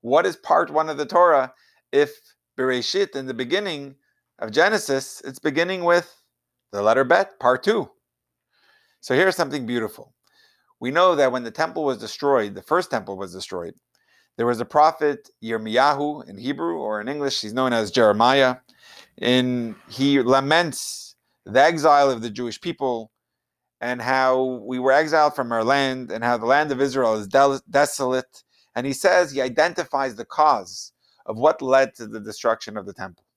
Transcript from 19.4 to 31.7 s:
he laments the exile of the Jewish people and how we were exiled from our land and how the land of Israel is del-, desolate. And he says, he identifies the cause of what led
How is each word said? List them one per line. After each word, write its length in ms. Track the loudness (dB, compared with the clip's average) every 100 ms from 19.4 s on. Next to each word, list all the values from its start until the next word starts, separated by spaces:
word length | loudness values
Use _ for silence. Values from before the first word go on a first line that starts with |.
| 2 -2 -6 -12 _
he 340 | -2 2 2
laments 920 | 4 2 4 2 0 -6 -12 -14 -18 _ _ _ -2
the 160 | 4
exile 480 | 4 4 4 6 4
of 140 | 2
the 80 | -6
Jewish 280 | -8 -8 -8
people 520 | -10 -4 -4 -4 -8 _ _ _ _ _ _ _
and 200 | -8 -6
how 600 | -2 2 2 2 0 -6
we 160 | -8 -2
were 140 | 4
exiled 420 | 4 4 2 2 0
from 160 | -4
our 120 | 0
land 460 | 2 2 0 -4 -8
and 140 | -4
how 140 | -2 -2
the 80 | 2
land 260 | 2 2
of 80 | -2
Israel 340 | -2 0 0 0
is 120 | 0
del-, 320 | 2 2 2 _
desolate. 760 | 0 0 0 -2 -2 -4 -20 _ _ _
And 140 | -8 -6
he 60 |
says, 380 | 0 2 4 2
he 100 | -2
identifies 720 | -2 0 0 0 -6 -4 -4 -6
the 80 |
cause 680 | -8 0 2 2 -4 -16 -18 _ _ _ -12
of 120 | 0
what 240 | 2 2
led 320 | 2